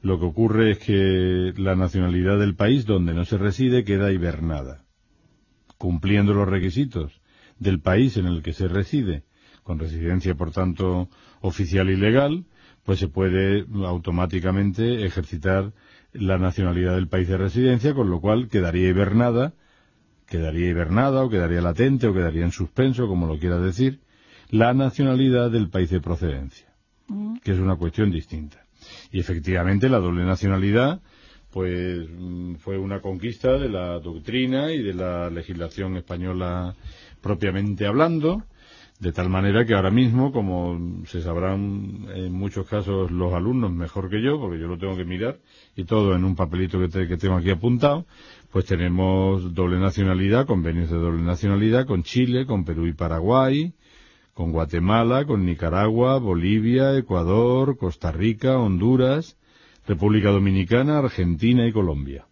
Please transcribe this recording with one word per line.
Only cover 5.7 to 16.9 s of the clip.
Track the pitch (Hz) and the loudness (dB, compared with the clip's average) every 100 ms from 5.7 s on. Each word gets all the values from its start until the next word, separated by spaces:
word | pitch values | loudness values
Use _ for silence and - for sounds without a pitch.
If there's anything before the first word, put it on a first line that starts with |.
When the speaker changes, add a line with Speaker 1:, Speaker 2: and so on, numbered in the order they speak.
| _ | _
Speaker 1:
Cumpliendo | 92 85 95 101 101 101 | -4 -2 2 4 4 4
los | 98 | 2
requisitos | 95 92 90 139 98 76 _ _ _ _ _ | 0 -2 -2 -2 -4 -8 _ _ _ _ _
del | 101 92 | -2 0
país | 92 95 131 107 | 2 4 4 2
en | 90 | -2
el | 85 | -2
que | 78 | -4
se | 85 92 | -4 -2
reside, | 92 95 147 107 73 - _ _ _ | 0 0 -2 -2 -4 -8 _ _ _
con | - 82 | -8 -6
residencia, | 80 80 82 92 92 78 | -4 -4 -2 0 0 -2
por | 87 | -4
tanto, | 80 92 82 95 90 90 _ - _ | -2 -2 0 -2 0 -4 _ -20 _
oficial | - - 92 95 95 | -6 -4 -2 0 2
y | 95 | 2
legal, | 104 123 143 165 175 _ - _ | 4 4 2 -2 -8 _ -20 _
pues | - 95 | -4 -2
se | 92 | -2
puede | 69 95 92 95 101 117 104 | 0 2 2 2 0 -2 -4
automáticamente | 95 87 82 87 90 92 87 95 101 92 117 120 98 | -2 -4 -2 -2 0 -2 0 0 0 0 -2 0 -2
ejercitar | 95 78 85 90 95 98 - _ - _ | -4 -6 -4 0 0 -2 -10 _ -20 _
la | - 98 92 | -4 0 0
nacionalidad | 92 90 92 87 90 | 0 0 0 0 0